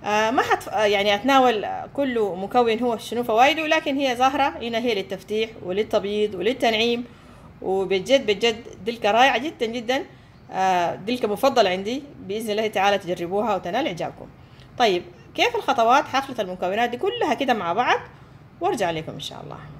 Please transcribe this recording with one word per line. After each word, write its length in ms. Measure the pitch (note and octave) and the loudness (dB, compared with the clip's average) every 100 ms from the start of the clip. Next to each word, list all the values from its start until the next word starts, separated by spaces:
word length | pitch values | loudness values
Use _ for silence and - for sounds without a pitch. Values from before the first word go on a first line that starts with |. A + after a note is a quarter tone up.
آه، 260 | - G#3 A3 | 0 0 2
ما 120 | C4+ | 2
حت-، 260 | G#4+ G#4 - | 2 0 0
آه، 160 | G3 | 0
يعني 300 | G#3+ G3+ G3+ | 2 4 2
أتناول، 500 | G3+ A3 C4+ B3+ A3 | 2 4 6 6 4
آه، 220 | G#2+ F#2+ D#2+ | -2 -6 -8
كل 260 | - C#4 A#3+ G#3 F3 | -2 -2 0 0 -2
مكون 440 | G3 B3 A#3+ A3 | -2 2 2 2
هو 160 | B3 A3 | 0 -2
شنو 260 | - A3+ | -4 -6
فوائده، 440 | A#3+ A3 C4+ D#4+ D#4 | 0 4 4 4 0
لكن 300 | D#4 D#4 C#4 | 0 0 -2
هي 200 | C4+ A#3+ | 0 2
ظاهرة 320 | C4 C#4 C#4 E4 | 2 2 0 -2
هنا 160 | A#3 A3+ | -4 -2
هي 160 | A#3+ | 0
للتفتيح 560 | G#3 F#3+ F#3 - G#3+ A3+ - | -2 -4 -10 -4 -4 -4 -6
وللتبييض 720 | - F#3+ G#3+ G#3+ G3 G#3 G#3 | -6 -4 0 0 0 0 -2
وللتنعيم، 720 | F#3+ G#3 B3 B3 G#3+ A#3 A#3+ A#3+ - - - - - | 0 -2 2 2 2 2 0 -4 -14 -20 -20 -20 -10
وبجد، 640 | - F#3+ F#3 F#3+ F#3 C4+ G#3+ | -4 -2 0 -2 2 2 4
بجد 580 | G3 A#3 A3 - - | 0 2 -2 -8 -12
دلكة 260 | F#3+ A#3 G#3 | -8 -2 2
رائعة 280 | G#3+ C4 A3+ | 6 6 4
جدًا 280 | D4 - A3+ | -4 -4 -4
جدًا، 380 | A#3 A3+ C4 F#4 - - - - | -4 -2 -4 -4 -16 -20 -20 -10
آه، 420 | F3 F#3+ F#3 E3+ | -2 2 2 0
دلكة 340 | - F#3+ B3 A#3 | -2 -4 -2 -2
مفضلة 420 | G3+ C4+ B3 G3+ | 2 2 4 2
عندي، 320 | F#3 G3 C4 D4+ - | 2 -4 -6 -8 -16
بإذن 300 | F#3+ G#3 A3+ | -8 -6 -4
الله 160 | G#3 A3 | -2 -2
تعالى 320 | G#3+ G3 G3+ | 0 2 2
تجربوها 560 | F#3 F3 E3+ G3 A3+ | -2 -6 -4 -2 -2
وتنال 320 | F#3+ F3 G3+ D#4+ | -2 -2 -4 -4
إعجابكم. 400 | E3 D3+ - - - - - - - | -4 -8 -10 -18 -20 -20 -20 -20 0
طيب، 240 | A#3+ F3 F3 - - | 2 2 -4 -20 -16
كيف 220 | - G4 A#4 | 0 0 0
الخطوات؟ 480 | F#4+ C#4 A3+ C4 | -2 2 4 4
حخلط 360 | D4+ C4 C#4 C4 | 4 -2 -4 -6
المكونات 500 | G3 F#3 F3+ G3+ A#3+ | -6 -4 -2 0 -2
دي 60 | A#3+ | 0
كلها 380 | F#4+ A#4+ G4+ | -4 0 0
كده 200 | A#3+ C4 | 0 0
مع 180 | A3+ E3+ | 0 0
بعض 260 | F3+ B3+ A4 - - - - - - | 0 2 0 -2 -20 -20 -20 -20 -4
وارجع 300 | F4 D#4+ F3+ | -2 0 -2
لكم 220 | D#3+ D#3+ | -2 -6
إن 80 | A2+ | -10
شاء 220 | - - | -12 -12
الله. 160 | D3 - D3+ D3 | -14 -14 -16 -18